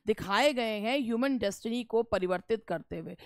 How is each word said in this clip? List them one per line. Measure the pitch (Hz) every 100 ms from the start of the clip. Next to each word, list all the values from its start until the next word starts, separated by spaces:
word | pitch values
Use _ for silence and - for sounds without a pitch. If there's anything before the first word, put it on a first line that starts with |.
| -
दिखाए | 220 185 202 294
गए | 247 226 208
हैं | 214 277
ह्यूमन | 233 226 269 254
डेस्टिनी | 202 - 233 240
को | 233 220
परिवर्तित | 226 190 180 180 - 220 -
करते | 220 - 170
हुए, | 170 185